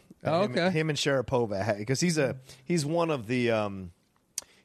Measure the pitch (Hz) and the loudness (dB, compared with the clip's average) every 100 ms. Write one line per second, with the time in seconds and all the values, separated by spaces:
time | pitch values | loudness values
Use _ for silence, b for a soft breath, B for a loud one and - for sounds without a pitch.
0 | - - - 165 208 170 180 160 156 143 | -10 -8 -2 0 0 0 0 0 0 0
1 | 147 135 110 123 113 98 107 101 107 131 | 0 0 2 0 0 -2 -2 -2 0 0
2 | 175 156 127 131 B B - 175 143 170 | 2 2 0 -2 B B -2 -2 0 0
3 | 165 139 104 127 117 110 104 98 87 - | 0 -2 -2 0 2 2 0 -6 -12 -16
4 | _ _ _ - B B | _ _ _ -14 B B